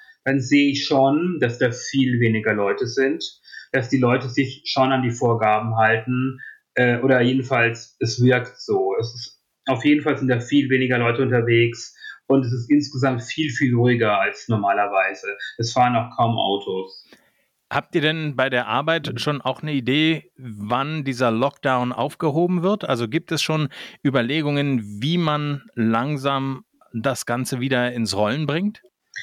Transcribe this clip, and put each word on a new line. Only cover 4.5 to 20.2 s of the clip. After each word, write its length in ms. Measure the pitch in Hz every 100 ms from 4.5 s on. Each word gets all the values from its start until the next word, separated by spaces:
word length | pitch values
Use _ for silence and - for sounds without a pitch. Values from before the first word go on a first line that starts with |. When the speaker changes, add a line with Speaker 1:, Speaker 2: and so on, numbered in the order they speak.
| - -
Speaker 1:
schon 280 | - 131
an 80 | 131
die 100 | 123
Vorgaben 640 | 117 123 113 107 107 113 113
halten, 640 | 110 113 117 127 131 131 - - _ -
äh, 240 | 123 120
oder 200 | 135 127
jedenfalls, 800 | 120 131 120 127 117 117 - -
es 240 | 120 117
wirkt 380 | 123 127 - -
so. 340 | - 101 - -
Es 160 | 113 -
ist, 280 | - _ _ _ -
auf 160 | 123
jeden 200 | 147 147
Fall 140 | 147 139
sind 120 | 131
da 100 | 120
viel 300 | 117 143 127
weniger 300 | 131 127 123
Leute 240 | 117 117
unterwegs 720 | 131 123 113 117 117 117 - - - - -
und 160 | 139 123
es 80 |
ist 160 | 123 117
insgesamt 540 | 147 143 131 135 123
viel, 260 | - - 156
viel 240 | 123 131
ruhiger 460 | 120 123 120 110 101
als 280 | 101 - -
normalerweise. 880 | 110 101 101 104 98 95 98 101 101 - -
Es 160 | 117
fahren 220 | - 123 120
auch 200 | 117 -
kaum 220 | 117 110
Autos. 720 | 98 98 98 92 95 - _ - _ _ _ _ -
Speaker 2:
Habt 240 | 139 - 170
ihr 60 |
denn 340 | 151 160 156 127
bei 140 | 131
der 180 | 127 110
Arbeit 520 | 117 151 165 147 117
schon 220 | 151 147
auch 220 | 139 127
eine 100 | 151
Idee, 580 | 143 117 143 156 156